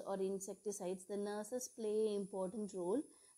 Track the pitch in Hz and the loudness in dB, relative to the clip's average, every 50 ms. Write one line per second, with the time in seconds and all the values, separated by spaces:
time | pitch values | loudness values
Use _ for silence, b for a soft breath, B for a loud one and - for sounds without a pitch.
0 | - - 196 196 196 190 196 190 - - 196 - - 208 202 - 190 180 190 185 | -2 -2 0 2 2 2 0 0 -2 -6 -8 -4 -4 -4 -4 -2 -2 -2 -2 -2
1 | - - 208 202 202 208 208 214 214 208 254 247 247 - - - 220 214 208 214 | -2 -4 -2 -2 0 -2 -2 -4 -4 -2 -4 -4 -4 -4 -6 -2 0 2 4 4
2 | 220 214 208 202 196 190 - 190 185 185 190 202 214 185 - 185 175 175 208 285 | 4 4 4 0 -2 -2 0 -2 -2 0 0 -2 -4 -2 -2 0 2 2 2 2
3 | 311 B B B B B B | 2 B B B B B B